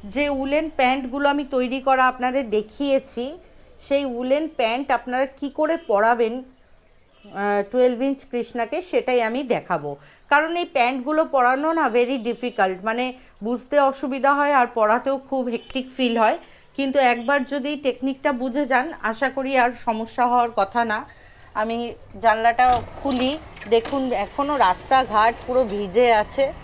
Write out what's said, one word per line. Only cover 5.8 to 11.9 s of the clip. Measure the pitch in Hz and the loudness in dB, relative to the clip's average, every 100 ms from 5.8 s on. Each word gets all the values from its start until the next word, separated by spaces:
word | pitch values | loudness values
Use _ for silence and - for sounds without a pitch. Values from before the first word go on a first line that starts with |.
| - | 0
পরাবেন, | 202 220 233 226 247 | 2 4 2 0 -2
আহ, | 254 _ _ - _ _ _ _ 202 190 202 202 202 | -12 _ _ -20 _ _ _ _ -16 -6 -2 -2 0
টুয়েলভ | 254 254 233 | 2 2 2
ইঞ্চ | 269 269 - | -2 -2 -6
কৃষ্ণাকে, | 240 - 240 233 311 | -6 -6 -6 -4 -4
সেটাই | 359 262 - 247 | -2 -2 2 0
আমি | 226 240 269 | 0 -4 -2
দেখাবো। | 185 - 175 147 143 - _ _ | -4 -2 -4 -4 -12 -16 _ _
কারণ | 294 320 339 | 2 2 -4
এই | 349 269 | -2 0
প্যান্টগুলো | 247 262 247 311 | 0 0 -2 0
পরানো | 320 269 247 262 311 | 2 2 2 2 0
না | 330 277 | 0 2